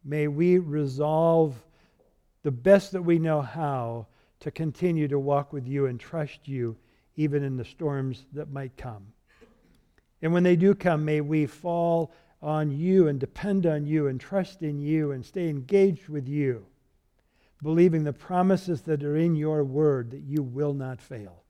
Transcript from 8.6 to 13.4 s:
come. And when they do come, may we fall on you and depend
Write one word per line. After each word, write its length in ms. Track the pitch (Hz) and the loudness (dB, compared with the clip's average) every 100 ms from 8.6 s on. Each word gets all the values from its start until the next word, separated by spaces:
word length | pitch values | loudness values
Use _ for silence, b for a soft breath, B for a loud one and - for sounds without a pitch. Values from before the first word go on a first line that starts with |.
| 131 - | -12 -12
come. 300 | 127 107 101 _ _ b b b b b b _ _ _ | -14 -14 -20 _ _ b b b b b b _ _ _
And 100 | 160 | 0
when 120 | 175 | 2
they 120 | 180 175 | 4 6
do 180 | 190 | 4
come, 300 | 202 180 156 | 4 2 0
may 160 | 151 151 | 0 0
we 280 | 147 156 143 | 0 0 0
fall 680 | - 175 170 170 170 160 b b b | -4 -4 0 2 0 -2 b b b
on 280 | 151 156 151 | -4 -2 -2
you 380 | 139 175 190 160 | -2 4 6 6
and 140 | 143 | 2
depend 440 | 131 - | -6 -6